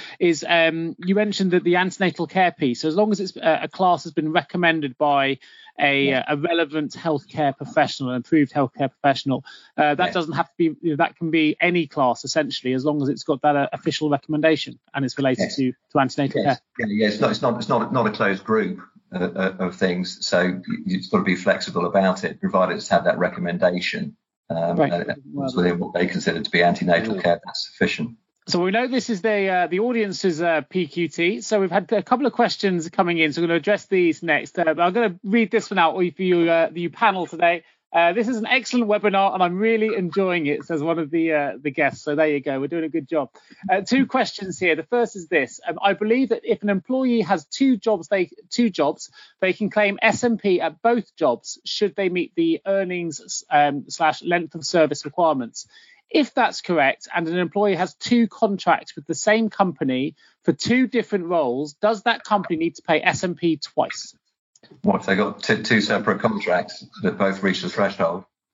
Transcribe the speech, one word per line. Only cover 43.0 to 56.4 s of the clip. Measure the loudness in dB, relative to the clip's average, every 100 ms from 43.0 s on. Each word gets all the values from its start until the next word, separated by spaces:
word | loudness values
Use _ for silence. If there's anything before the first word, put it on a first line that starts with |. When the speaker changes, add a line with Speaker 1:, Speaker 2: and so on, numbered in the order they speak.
| -4
Speaker 1:
job. | -4 -4 -8 -20 -10 -2
Uh, | -2
two | 2 2
questions | 2 0 -2 -4 -8 -2
here. | 0 0
The |
first | 0 0 0 -4
is | -2
this. | 0 0 -6 -8
Um, | 0
"I | 0
believe | 2 2 2 2
that | -2
if | -2 -2
an | 0
employee | -2 -2 -2 2 2
has | 2 0 -2
two | 0 2 2
jobs, | 2 0 0
they, | -2 -2 -6 -8
two | 0 0
jobs, | 2 0 -2 -10 -20 -18 -4
they | -2
can | 0 -2
claim | 2 0 2
S | 0 2
M | 0 0
P | 0 0
at | 0 0
both | 2 2 -2 0
jobs | 0 0 -6 -14
should | -8 -2 -2
they | 0 -2
meet | -2 -4
the | -2 0 0 0
earnings, | -2 -2 -4 -6 -8 -10 -12 0
um, | 2 2 0 -8
slash | -2 0 0
length | -2 -2 -2
of | -10 -2
service | 2 2 0 -6
requirements. | 0 2 2 -4 -10 -18 -20 -20 _ -2
If | 0 0
that's | 2